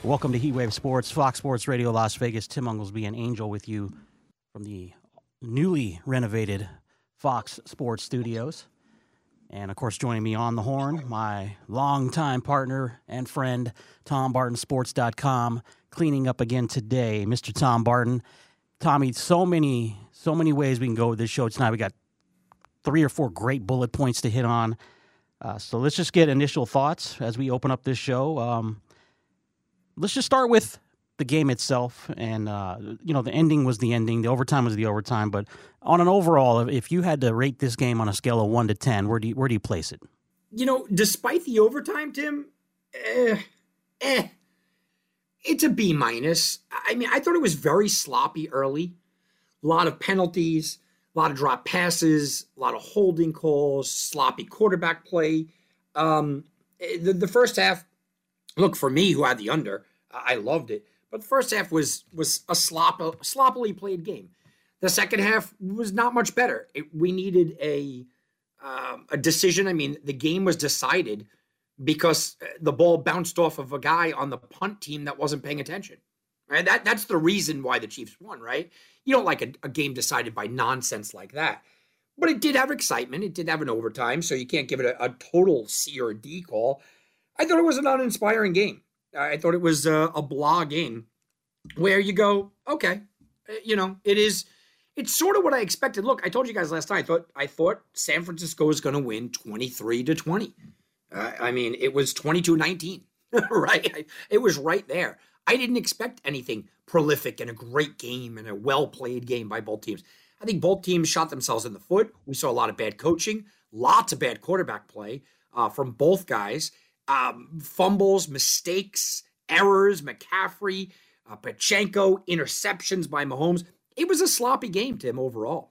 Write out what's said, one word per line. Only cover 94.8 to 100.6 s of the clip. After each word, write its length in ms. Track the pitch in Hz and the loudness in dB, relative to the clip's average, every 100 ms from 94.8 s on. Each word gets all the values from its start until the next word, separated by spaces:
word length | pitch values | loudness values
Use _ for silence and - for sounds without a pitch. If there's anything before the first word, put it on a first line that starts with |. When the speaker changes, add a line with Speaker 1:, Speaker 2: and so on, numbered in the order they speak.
| _ - | _ -10
Speaker 2:
it's 220 | 220 - | -4 0
sort 180 | 339 403 | 2 4
of 80 | |
what 100 | 339 | 4
I 60 | 262 | 2
expected." 460 | 208 - 269 214 220 | 0 -2 -2 -2 -2
Look, 160 | 254 185 | -2 -2
I 40 | |
told 180 | 233 254 | -2 -2
you 60 | |
guys 180 | 202 160 | -2 -4
last 180 | 160 156 | -4 -4
night, 100 | 190 | -4
I 20 | |
thought, 220 | 139 165 - - | 0 -2 -2 -8
I 120 | 139 | -8
thought 340 | - 160 156 _ | 0 0 0 _
San 300 | - - 156 | -8 -2 -2
Francisco 420 | 175 170 170 - 156 | -4 -8 -10 0 2
was 160 | 151 | 2
gonna 180 | 143 143 | 0 -2
win 300 | 127 110 120 | -2 -6 -6
twenty-three 720 | - 113 107 127 - 110 120 127 | -10 -10 -8 -8 -6 -4 -2 0
to 100 | 156 | -2
twenty. 380 | - 190 220 _ | -2 -4 -4 _